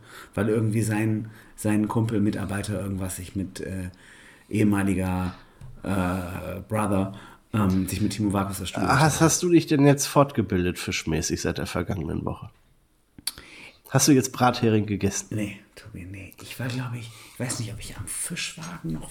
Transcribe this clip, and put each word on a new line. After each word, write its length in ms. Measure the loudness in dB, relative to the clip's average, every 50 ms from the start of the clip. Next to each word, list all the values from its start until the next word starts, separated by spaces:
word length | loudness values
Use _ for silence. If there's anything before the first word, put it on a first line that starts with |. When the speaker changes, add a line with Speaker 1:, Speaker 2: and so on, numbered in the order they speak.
| -18 -20 -20 -20 -16 -8 -2
Speaker 1:
weil 120 | -2 0 2
irgendwie 360 | 2 2 2 2 2 2 0
sein, 460 | 2 0 2 2 2 0 0 -2 -6 -12 -18 -20 -20 -10 -4
sein 320 | 0 2 2 2 2 2
Kumpel, 320 | 2 2 2 2 2 2
Mitarbeiter 580 | 2 2 0 -2 -4 -4 -4 -4 -4 -4 -4 -4
irgendwas 380 | -4 -4 -4 -4 -4 -6 -6 -8
sich 180 | -10 -8 -6
mit, 240 | -6 -6 -6 -8 -10
äh, 300 | -8 -8 -6 -6 -6 -8 -10 -14 -20 -20 -20 -20 -20 -20 -20 -20 -12 -4
ehemaliger, 840 | 0 4 4 4 4 4 2 2 2 2 0 0 0 0 -2 -2 -4 -8 -16 -20 -20 -20 -18 -18 -16 -10 -4
äh, 760 | -2 0 0 0 0 0 -2 -4 -6 -8 -8 -8 -8 -8 -8 -8 -4
Brother, 440 | -2 0 0 2 2 2 0 0 -4 -10 -14 -18 -20 -20 _ _ 0
ähm, 340 | 2 4 4 4 2 2 0
sich 140 | 0 0
mit 100 | 0 0 0
Timo 200 | 0 0 2 2
Vakus 260 | 0 0 -2 -4 -6
das 100 | -6 -6
Studio 180 | -4 -2 0 2
Speaker 2:
Hast, 60 | 4
Speaker 1:
geteilt 180 | 4 4 4 4
hat. 80 | 4
Speaker 2:
hast 220 | 4 4 4 4 2
du 60 | 4
dich 160 | 4 4 4 4
denn 180 | 4 6 8
jetzt 200 | 8 8 6 4 2
fortgebildet 680 | 4 4 4 4 4 -2 0 2 2 2 2 2 0 -2
fischmäßig 640 | -4 -4 -4 -4 -2 0 0 0 0 0 -2 -2
seit 160 | 0 -2 -2 -2
der 80 | -4
vergangenen 580 | -4 -2 -2 -2 -2 -2 -4 -4 -4 -4 -4 -2
Woche? 240 | -4 -6 -6 -10 -16 -18 _ _ _ _ _ _ _ _ _ _ _ _ -14 -12 -12 -12 -12 -16 -20 -20 -20 -20 -20 -20 _ -6 0
Hast 180 | 2 4 6 6
du 40 |
jetzt 200 | 6 6 4 2
Brathering 540 | 0 2 2 2 4 4 4 4 4 4 2
gegessen? 420 | 2 -2 0 0 0 -2 -2 -6 -6
Speaker 1:
Nee, 280 | -6 -4 -4 -6 -8 -10 -16 _ -20
Tobi, 300 | -20 -20 -16 -14 -14 -12 -12
nee. 220 | -14 -14 -16 -18 -18 -18
Ich 180 | -18 -14 -10 -8
war, 80 | -8 -6
glaub 260 | -6 -6 -6 -6 -8
ich, 140 | -10 -12 -14 -16 -18 -20 -16 -10
ich 60 | -8
weiß 200 | -6 -6 -4 -6
nicht, 140 | -8 -8 -8
ob 60 | -10
ich 160 | -12 -12 -10 -10
am 100 | -10 -10
Fischwagen 840 | -8 -8 -8 -6 -6 -6 -8 -8 -10 -10 -12 -12 -12 -8 -6 -6 -6
noch 160 | -6 -8 -10